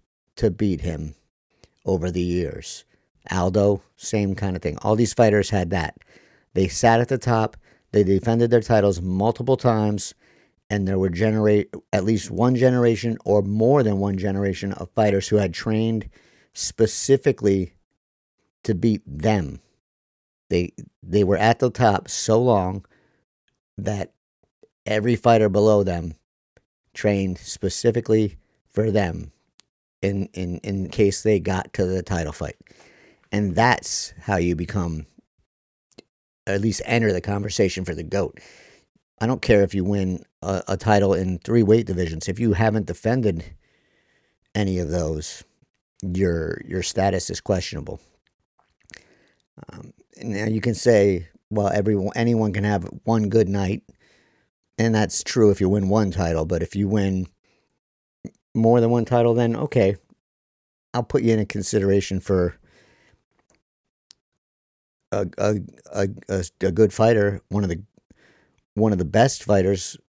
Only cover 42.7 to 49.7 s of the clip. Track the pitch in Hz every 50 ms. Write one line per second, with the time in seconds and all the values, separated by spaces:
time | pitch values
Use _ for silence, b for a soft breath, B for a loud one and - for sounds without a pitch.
42.7 | 104 110 90 - 87 - - 113 120 131 110 104 85 82 - - - - _ _
43.7 | _ _ _ _ _ _ _ _ _ _ _ _ _ _ _ _ - 107 104 95
44.7 | 92 90 87 73 80 87 80 78 80 76 76 - - - - _ _ _ _ _
45.7 | _ _ _ _ _ - 98 92 87 92 98 87 85 82 80 82 - - - -
46.7 | 80 92 87 - - 95 95 98 95 90 - - 87 - - - 98 92 - -
47.7 | - 73 71 - 73 - _ _ _ _ _ _ _ _ _ _ _ _ _ _
48.7 | _ _ _ _ B B B B B B B B B B B B _ - - -